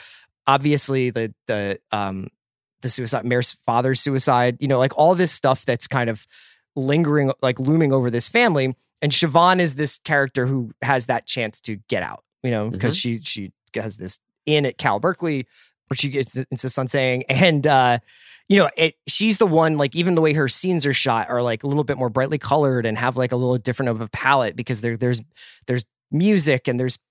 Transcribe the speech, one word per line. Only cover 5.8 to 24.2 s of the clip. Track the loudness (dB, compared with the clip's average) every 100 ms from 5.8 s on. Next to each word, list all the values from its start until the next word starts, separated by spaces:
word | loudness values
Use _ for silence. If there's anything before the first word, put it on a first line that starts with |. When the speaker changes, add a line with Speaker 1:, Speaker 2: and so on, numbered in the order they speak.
| -2
Speaker 1:
kind | -2 -2
of | -4 -12 -20 -20 _ _
lingering, | -6 0 0 2 2 0 0
like, | -2 0
looming | 0 2 4
over | 2 0
this | -2 0
family. | 2 2 2 -2 -4 _ _
And | -2
Siobhan | 0 2 4 6 4
is | 0 -2
this | -4 -4
character | -2 0 0 0 -2
who | -2 -6 -6
has | -2 0 0
that | -4 -4
chance | -6 -6 -8
to | -10 -12 -6
get | -4
out, | -4 -12 _ _
you | -4
know, | -2 -4
Speaker 2:
Mm-hmm. | -2
Speaker 1:
'cause | -2 -2
she, | -2 -4
she | -6 -10 -12 -16 _
has | -8 -8 -10
this | -10 -12 _ _ 0
in | 2 0
at | -2
Cal | -2 0
Berkeley, | -2 -2 -4 -4 -6 _ _ _ _
which | -4
she | -2
gets, | -2 -4 -6 -6
insists | -6 -4 -4
on | -2
saying. | 0 0 -2 -2
And, | 2 4 4 4
uh, | 4 4 2 -4 _ -20 -20 2
you | 4
know, | 4 2
it, | 0 0 -6
she's | -2 0 2
the | 2
one, | 4 2 2
like, | 0 0
even | 0
the | 2
way | 2
her | 2 0
scenes | 0 0 0 0
are |
shot | 0 0 0 -2
are, | -2
like, | -2 -2
a | -2
little | -2
bit | -2 -2
more | -2
brightly | -2 -2 -4
colored | 0 2 2 0 -2
and | 0
have, | -2 0
like, | -2
a | 0
little | 0 0
different | -2 -2 -2
of | -2
a | -6
palette | -2